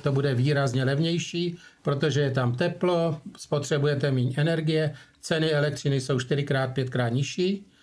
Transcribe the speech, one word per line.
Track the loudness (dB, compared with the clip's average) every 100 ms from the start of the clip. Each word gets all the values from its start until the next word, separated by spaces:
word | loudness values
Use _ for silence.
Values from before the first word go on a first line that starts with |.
to | 0
bude | 0 2 2
výrazně | 2 2 0 0
levnější, | 0 0 0 -2 -4 -4 -4 -6 -14 -8
protože | -4 0 0 2
je | 0
tam | 0 0 0
teplo, | -2 0 0 2 0 -2 -8 -16
spotřebujete | -6 -4 -2 0 2 0 0
míň | 2 0 0
energie, | 0 0 0 0 0 -4 -14 _
ceny | -4 -2 0
elektřiny | 2 0 -2 -2 0
jsou | 0 -2
čtyřikrát, | 0 -2 0 -2 2
pětkrát | 2 2 0 0
nižší. | 0 -2 0 0 -2 -6 _